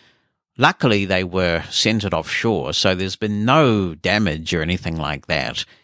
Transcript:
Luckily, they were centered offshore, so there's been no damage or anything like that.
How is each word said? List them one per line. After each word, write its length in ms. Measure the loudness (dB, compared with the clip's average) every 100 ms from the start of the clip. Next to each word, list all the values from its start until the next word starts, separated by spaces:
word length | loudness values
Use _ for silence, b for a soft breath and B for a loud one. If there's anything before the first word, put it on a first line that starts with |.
| b b b b _ 0
Luckily, 480 | 2 4 2 2
they 200 | 2 0
were 400 | 0 0 2 0 -2
centered 440 | -2 0 0 0
offshore, 580 | -2 -2 -2 0 0 -2
so 220 | 0 0
there's 220 | 0 -2 -4
been 280 | -4 0
no 520 | 2 4 4 2 0 -2
damage 580 | 0 0 0 -2 -2
or 80 | -2
anything 340 | -2 -2 -4 -4
like 300 | -4 -6 -4
that. 380 | -4 -2 -6 -10 b